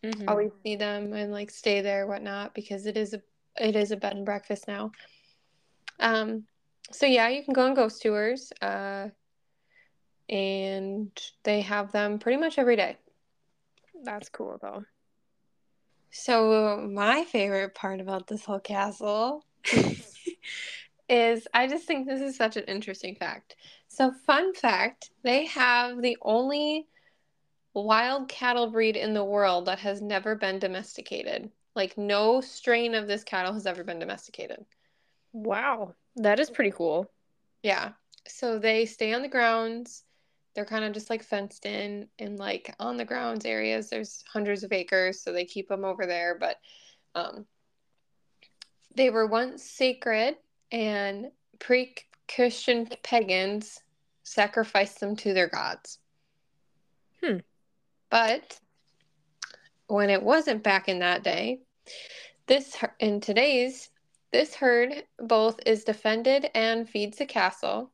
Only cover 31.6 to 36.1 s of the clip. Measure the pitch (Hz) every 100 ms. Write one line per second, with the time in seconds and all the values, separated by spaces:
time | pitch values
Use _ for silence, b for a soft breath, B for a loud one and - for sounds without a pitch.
31.6 | _ - 190 - 202 202 220 254 262 -
32.6 | - 233 233 226 208 202 208 190 185 214
33.6 | 196 180 180 170 165 196 - - - -
34.6 | - _ _ _ _ _ _ 226 214 196
35.6 | 269 247 190 - _